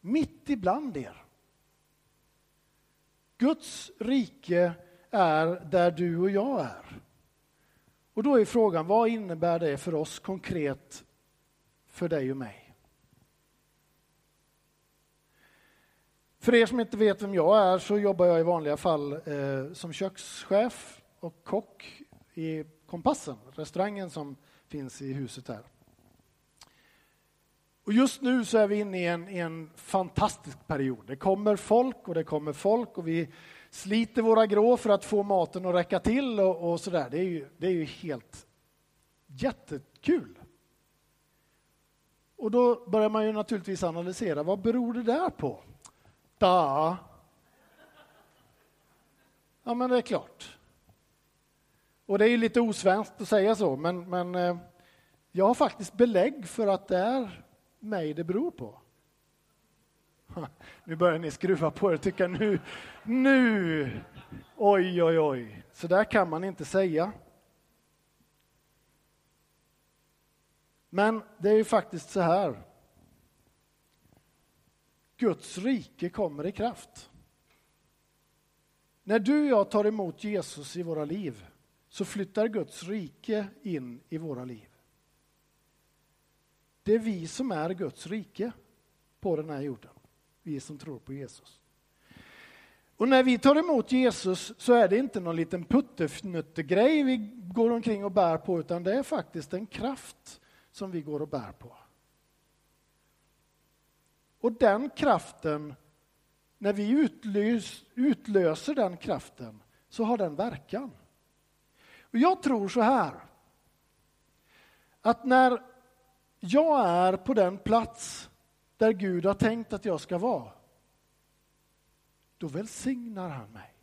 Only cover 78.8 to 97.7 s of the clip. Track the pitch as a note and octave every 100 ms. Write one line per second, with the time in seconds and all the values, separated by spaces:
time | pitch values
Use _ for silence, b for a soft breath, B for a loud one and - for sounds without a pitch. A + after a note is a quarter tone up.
78.8 | _ _ - A3 G#3 D4 D4 A#3 G3+ G#3+
79.8 | G#3 G#3+ F#3 - G#3+ G3+ - - C#3+ F3
80.8 | E3+ D#3 D3 F#3 F3+ A2 F2+ _ _ _
81.8 | _ - G3+ G#3 F#3+ - A3+ G#3+ D3 -
82.8 | E3+ G#3+ D#3 _ - G#3+ G3 - G#3 D#3+
83.8 | B2+ A#2+ _ D#3+ D#3+ B2+ B2+ A#2 G#2 _
84.8 | _ _ _ _ _ _ _ _ _ _
85.8 | _ _ _ _ _ _ _ _ _ _
86.8 | - A3 A3 F#3+ E3 - C4 E3+ D#3+ F3+
87.8 | F3 - E3 G#3+ F#3 - A3 - _ _
88.8 | _ _ _ _ G3 D#3 D#3 D3 C#3+ A#2+
89.8 | - _ _ _ _ _ - C#3+ - D3
90.8 | D#3+ B2+ - C3+ C3 - _ _ _ _
91.8 | _ b b b b b b b b b
92.8 | b b A#3 C4 B3+ B3 C4+ D4 F4 C#4
93.8 | - B3+ B3+ F3+ F#3 F#3 - - - A#3+
94.8 | G3 G3+ C4+ G#3 F3 E3 E3 F#3 E3+ B3+
95.8 | - - D#3+ - G3+ F3 D#3 - D3+ F3+
96.8 | B3 D#4 C4+ B3+ G#3 A#3+ F3+ F#3 A3+